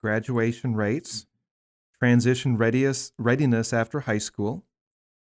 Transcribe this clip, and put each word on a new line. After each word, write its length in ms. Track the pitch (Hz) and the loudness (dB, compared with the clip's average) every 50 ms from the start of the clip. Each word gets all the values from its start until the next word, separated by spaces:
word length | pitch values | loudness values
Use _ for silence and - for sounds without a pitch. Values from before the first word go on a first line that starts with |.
graduation 760 | - 107 107 110 110 - 123 117 113 117 117 - - 127 110 | -4 -2 -2 -2 -2 -2 -2 0 0 0 -2 -2 -4 -4 -2
rates, 500 | 107 104 101 120 170 - - - - - _ _ _ _ _ _ _ _ _ _ _ _ _ _ _ | 0 0 0 -2 -4 -6 -8 -12 -12 -12 _ _ _ _ _ _ _ _ _ _ _ _ _ _ _
transition 580 | 123 123 120 120 110 127 127 127 - 135 120 | 4 4 6 6 4 4 0 0 0 0 2
readiness, 540 | 107 117 113 120 131 135 135 131 127 - - - - | 2 2 2 2 2 2 0 0 -4 -8 -10 -10 -4
readiness 540 | 107 120 127 135 143 131 117 113 113 - 123 | 0 0 2 2 2 2 2 0 0 0 -2
after 260 | 113 113 - - - | -2 -2 -2 -6 -8
high 200 | - 127 107 107 | -4 -4 -4 -4
school. 460 | - - - - 101 107 156 190 - _ _ _ _ _ _ _ _ _ _ _ _ | -4 -6 -6 -6 -4 -4 -6 -8 -12 _ _ _ _ _ _ _ _ _ _ _ _